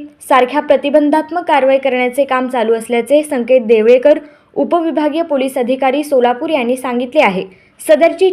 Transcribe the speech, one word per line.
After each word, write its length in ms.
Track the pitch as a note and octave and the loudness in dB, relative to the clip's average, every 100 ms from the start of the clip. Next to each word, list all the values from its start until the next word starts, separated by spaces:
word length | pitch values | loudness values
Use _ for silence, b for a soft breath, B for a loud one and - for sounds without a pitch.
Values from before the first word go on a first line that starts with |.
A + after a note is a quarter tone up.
| D4 _ - | -4 _ 0
सारख्या 320 | C4 B3+ C#4+ | 2 2 0
प्रतिबंधात्मक 800 | D4 C4+ C#4 D4+ D4 D#4 D4+ E4+ | 0 0 2 2 2 0 -2 -6
कारवाई 340 | E4+ D4 C4 C4+ | 0 2 2 2
करण्याचे 480 | C4 B3+ B3 B3 C#4 | 0 -2 -2 -2 -2
काम 220 | C4 B3+ | -2 -2
चालू 260 | B3+ A3 | -2 -2
असल्याचे 480 | A3+ A3+ A#3+ A3+ D4 | -2 -2 -4 0 0
संकेत 380 | D4+ C4 A#3 B3+ | 0 -4 2 2
देवळेकर, 580 | A3 A3 A3 B3+ C#4+ D4+ - B B - | 2 2 4 4 4 2 -2 B B -6
उपविभागीय 680 | C#4+ E4+ E4 D4 D4+ D4+ | -2 0 -2 -2 -2 -2
पोलीस 360 | E4 C#4+ C4+ C4 | -2 -2 -2 -4
अधिकारी 460 | A#3+ C4 C4+ C#4 | -2 -2 0 -2
सोलापूर 460 | D4 C4+ A#3+ B3 D#4 | 0 0 0 -2 -4
यांनी 280 | D4+ A#3 C4 | -2 -2 -4
सांगितले 440 | C4 A#3+ B3 D4+ | -4 -6 -4 0
आहे. 220 | A#3 F#3 F#3+ b b b | 0 -2 -8 b b b
सदरची 520 | - D4+ E4 E4 F#4 | 0 2 2 2 0